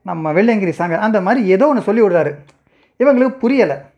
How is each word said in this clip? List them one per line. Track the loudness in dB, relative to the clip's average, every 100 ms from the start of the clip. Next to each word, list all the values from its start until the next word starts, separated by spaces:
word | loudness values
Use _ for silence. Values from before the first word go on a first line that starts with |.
நம்ம | -10 -8 -2
வெள்ளையங்கிரி | 2 2 0 -2
சாமி, | -4 -4
அந்த | -2 0 -2
மாதிரி | 0 -2 2
ஏதோ | 2 2
ஒண்ணு | 0
சொல்லி | -2 0
விடுறாரு. | 2 2 -2 -8 -20 _ _ _ _ _
இவங்களுக்கு | 2 2 0
புரியல. | -2 -2 0 0 -2 -12